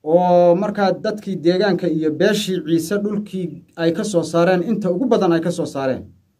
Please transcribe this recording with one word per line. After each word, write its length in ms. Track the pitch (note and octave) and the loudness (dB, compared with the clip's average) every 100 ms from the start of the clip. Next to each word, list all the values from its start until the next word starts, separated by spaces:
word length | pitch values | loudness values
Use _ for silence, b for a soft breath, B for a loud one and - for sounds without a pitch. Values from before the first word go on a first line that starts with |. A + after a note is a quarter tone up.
oo 500 | D3+ F3 F3+ F3 F3 | 4 2 6 6 6
markaa 360 | F3 G#3 G#3 G3 | 4 0 0 0
dadkii 440 | D3 A3 G#3+ G3+ F3 | 0 -4 -6 -8 -2
deegaanka 500 | D#3 F#3 G#3 E3+ F3 | 0 2 0 0 -2
iyo 220 | D#3+ D#3 | -2 -2
beeshii 480 | D3 G3 G#3+ F#3 F3+ | 0 0 0 -2 -6
Ciise 340 | D3+ E3 - G#3 | 0 -2 0 -4
dhulkii 480 | G#3 G#3 - F#3+ E3+ C#3 _ | -2 -6 -6 -8 -8 -10 _
ay 160 | - E3 | -2 -2
ka 120 | A3+ | -2
soo 180 | G#3 F3 | -2 -2
saareen, 400 | D#3+ E3+ F3 F#3 | 0 2 2 2
inta 260 | A#3 G#3+ F3+ | 0 -2 -2
ugu 160 | F3+ B3+ | -2 2
badan 260 | G#3+ F#3 | 2 2
ay 80 | E3 | 0
ka 100 | E3+ | -2
soo 160 | E3+ D3+ | -4 -6
saareen, 360 | C#3 C3+ A2 - _ _ | -4 -4 -4 -8 _ _